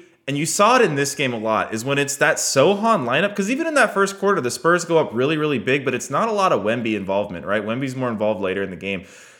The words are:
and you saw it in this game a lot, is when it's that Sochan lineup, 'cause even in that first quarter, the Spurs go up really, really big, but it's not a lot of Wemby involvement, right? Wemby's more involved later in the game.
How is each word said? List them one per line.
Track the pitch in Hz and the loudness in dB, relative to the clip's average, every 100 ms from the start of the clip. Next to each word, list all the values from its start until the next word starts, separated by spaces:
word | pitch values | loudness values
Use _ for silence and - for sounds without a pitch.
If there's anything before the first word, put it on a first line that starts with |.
| - _ - | -20 _ -6
and | 143 | -4
you | 160 | -2
saw | - 208 254 | 2 4 6
it | |
in | 202 | 4
this | 143 139 - | 2 -2 -2
game | 135 | -2
a | 117 | -2
lot, | 110 107 87 | 0 0 0
is | 110 | -4
when | 127 143 | -2 -2
it's | 139 - | -2 0
that | 151 147 | 0 0
Sochan | - 139 160 202 226 208 | 0 4 4 4 2 2
lineup, | 120 151 202 | 0 0 0
'cause | 202 196 | -2 -2
even | 269 330 | -2 0
in | |
that | 294 214 | 2 2
first | 196 196 196 | 2 0 0
quarter, | 196 190 | 0 0
the | 123 | -2
Spurs | - 165 175 | 0 2 2
go | 170 160 | 2 2
up | 117 | 2
really, | 110 135 156 | 0 0 0
really | 151 131 | 0 -2
big, | 101 147 | 0 0
but | 131 | 0
it's | 120 - | -4 -2
not | 143 226 | -2 0
a | |
lot | 208 185 | 2 2
of | 127 | 2
Wemby | 101 123 113 | 0 -2 -2
involvement, | 104 92 98 104 85 | -2 -2 -2 -2 -6
right? | 73 107 | -4 -2
Wemby's | 107 123 135 131 | -2 -4 -4 -4
more | 127 | -4
involved | 107 107 101 | 0 0 0
later | 95 95 | -2 -2
in | 95 | -4
the | 87 | -6
game. | 95 95 92 - - - | -6 -6 -8 -20 -20 -12